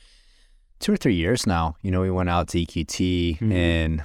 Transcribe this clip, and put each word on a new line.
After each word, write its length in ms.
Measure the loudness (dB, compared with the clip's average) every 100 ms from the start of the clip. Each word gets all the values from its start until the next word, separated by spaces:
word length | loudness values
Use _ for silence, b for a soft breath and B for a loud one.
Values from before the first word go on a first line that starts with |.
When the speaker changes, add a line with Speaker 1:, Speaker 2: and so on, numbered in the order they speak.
| b b b b b b b -8
Speaker 1:
two 140 | -2
or 40 | 0
three 180 | 2
years 320 | 2 2 0 2
now. 280 | 0 0 -2
You 80 | -2
know, 100 | 0
we 100 | 0
went 180 | 0 0
out 200 | 0 0
to 120 | -2
E 60 | -2
Q 180 | -4
T 540 | -6 -2 0 0 0 0
Speaker 2:
Mm-hmm. 100 | 0
Speaker 1:
and 520 | 2 2 2 0 -2